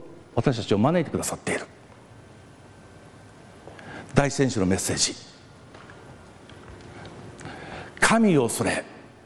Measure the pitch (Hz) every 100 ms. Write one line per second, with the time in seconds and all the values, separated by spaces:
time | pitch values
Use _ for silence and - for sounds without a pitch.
0 | - - - - 147 117 - 104 127 175
1 | 123 101 - - - - - - - -
2 | - - - - - - - - - -
3 | - - - - - - - - - -
4 | - 131 143 - 131 110 92 92 - 78
5 | - - - - - - - - - -
6 | - - - - - - - - - -
7 | - - - - - - - - - -
8 | - 226 214 151 117 - - - - -
9 | - -